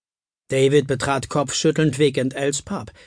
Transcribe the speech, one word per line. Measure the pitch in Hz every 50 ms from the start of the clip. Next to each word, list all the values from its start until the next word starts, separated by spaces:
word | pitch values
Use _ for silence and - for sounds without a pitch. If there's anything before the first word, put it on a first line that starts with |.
| _ _ _ _ _ _ _ _ _ _
David | 135 135 135 139 143 147 139
betrat | 143 135 120 - 143 139 135 - -
kopfschüttelnd | - 151 139 135 - - - 160 143 160 160 151 123 131
Vic | 151 139 139 139
and | 127 131 -
Als | 139 139 139 143 - -
Pub. | - 202 175 110 - - - -